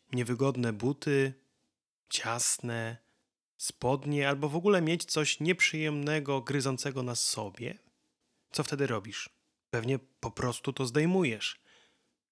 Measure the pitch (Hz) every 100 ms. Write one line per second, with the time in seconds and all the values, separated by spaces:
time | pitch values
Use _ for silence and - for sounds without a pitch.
0 | _ 127 117 120 139 127 120 104 120 139
1 | - 139 135 131 _ _ _ _ _ _
2 | _ - 113 120 - - 123 117 113 117
3 | _ _ _ _ _ _ - - 123 139
4 | 143 147 139 139 147 156 185 196 160 170
5 | - - 151 - 151 180 - 156 156 147
6 | 143 156 139 135 131 139 131 131 143 135
7 | 123 120 - - 107 98 120 - _ _
8 | _ _ _ _ _ - 147 139 139 113
9 | 101 98 - - _ _ _ 123 113 135
10 | - _ 120 - 131 117 - 131 131 117
11 | 160 190 165 110 - - _ - _ _
12 | _ _ _